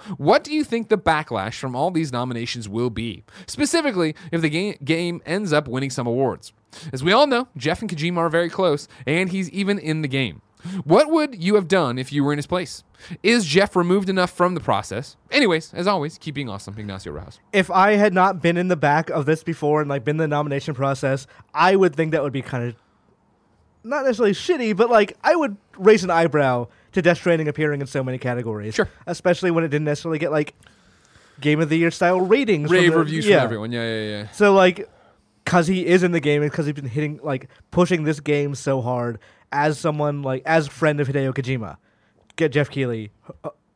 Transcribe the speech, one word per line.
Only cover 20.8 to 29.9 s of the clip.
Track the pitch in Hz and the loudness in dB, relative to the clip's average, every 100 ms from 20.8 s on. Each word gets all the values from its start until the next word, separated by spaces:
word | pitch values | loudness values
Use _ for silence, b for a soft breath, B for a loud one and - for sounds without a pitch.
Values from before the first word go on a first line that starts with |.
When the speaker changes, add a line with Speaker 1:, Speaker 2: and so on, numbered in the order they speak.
| 139 135 135 139 - b b | -2 -2 -2 -4 -6 b b
Speaker 2:
I | 147 180 190 | 2 4 6
would | 180 | 4
think | 143 160 | 2 0
that | 156 | 0
would | 139 | -2
be | 131 | -4
kinda, | - 127 120 113 _ _ _ _ _ _ _ _ _ _ | -6 -6 -6 -10 _ _ _ _ _ _ _ _ _ _
not | 226 294 269 | -6 -2 0
necessarily | 220 214 | 2 2
shitty, | 196 - 320 226 190 | 2 0 0 0 2
but, | 233 | 4
like, | 226 196 - | 4 4 0
I | - 339 | 2 2
would | 269 196 _ - | 0 -4 _ 2
raise | 190 214 180 | 6 6 4
an | |
eyebrow | 165 165 147 135 123 120 b b | 2 4 4 2 0 -4 b b
to | 190 | 0
Death | 170 170 | 2 2
Stranding | 175 165 151 | 2 2 0
appearing | 143 151 143 | -2 -2 -2
in | 135 | -4
so | 143 | -4
many | 131 127 | -4 -4
categories. | 127 120 113 107 104 156 | -4 -4 -4 -6 -6 -4
Speaker 1:
Sure. | 196 b b | -4 b b
Speaker 2:
Especially | 170 180 175 185 | -2 0 0 2
when | 170 165 | 0 0
it | |
didn't | 147 | -2
necessarily | 151 | -2